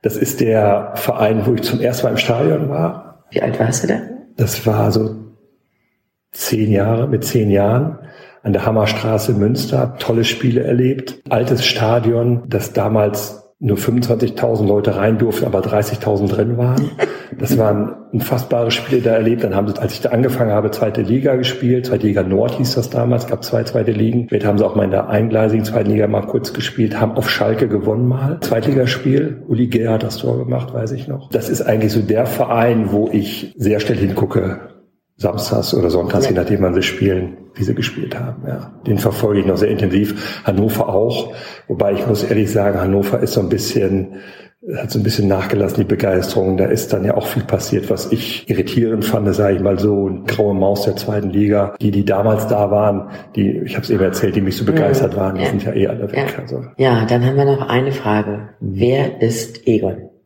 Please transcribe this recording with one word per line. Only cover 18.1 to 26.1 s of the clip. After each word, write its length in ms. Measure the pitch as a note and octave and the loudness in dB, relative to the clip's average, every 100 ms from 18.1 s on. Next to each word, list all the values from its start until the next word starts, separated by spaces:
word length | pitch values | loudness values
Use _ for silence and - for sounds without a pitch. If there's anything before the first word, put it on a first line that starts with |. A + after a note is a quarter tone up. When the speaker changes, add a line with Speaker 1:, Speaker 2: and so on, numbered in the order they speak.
Speaker 1:
unfassbare 580 | A#2+ - B2 - A#2+ A#2 | -4 -2 -2 0 0 0
Spiele 320 | A#2 - C3 | -2 0 2
da 120 | A#2 | 4
erlebt. 280 | A2+ A2+ A#2 | 4 2 2
Dann 140 | A2 G2 | 0 0
haben 100 | G#2 | -2
sie, 100 | - | -2
als 160 | - | -4
ich 60 | - | -2
da 100 | - | -2
angefangen 420 | A#2 B2+ B2+ A#2 | 2 2 2 2
habe, 180 | G#2 G#2+ | 2 0
zweite 320 | - A2 - | 0 -2 0
Liga 320 | G2 B2 C#3 | 0 2 2
gespielt. 520 | B2+ A#2 - A#2+ B2+ B2 | 0 0 -2 0 0 0
Zweite 200 | G#2 A2 | 0 2
Liga 160 | G2 | 2
Nord 300 | F#2 G2 A#2+ | 2 2 0
hieß 240 | - B2+ - | 0 -2 -2
das 120 | - | -2
damals, 380 | - A#2+ A#2+ - | -2 0 0 2
gab 160 | - | -2
zwei 220 | - A#2 | 0 -2
zweite 260 | A2+ A#2+ G#2+ | 0 0 0
Ligen. 360 | G#2+ A2 A#2+ A#2 | 2 2 0 0
Später 180 | G#2+ G#2 | 0 2
haben 120 | G2+ | 2
sie 60 | |
auch 120 | G2+ G#2 | 2 2
mal 80 | |
in 80 | G2+ | 2
der 160 | G2 - | 0 0
eingleisigen 560 | G#2+ A2+ A2 A2 A2 | 0 2 2 4 2
zweiten 260 | G#2+ A#2+ G#2 | 0 0 2
Liga 160 | G#2+ | 2
mal 200 | G#2 | 2